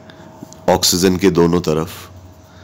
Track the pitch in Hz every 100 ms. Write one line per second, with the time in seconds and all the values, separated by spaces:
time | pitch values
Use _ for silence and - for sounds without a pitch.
0 | - - - - - - - 90 - 90
1 | 95 90 92 82 85 87 82 78 82 -
2 | - - - - - -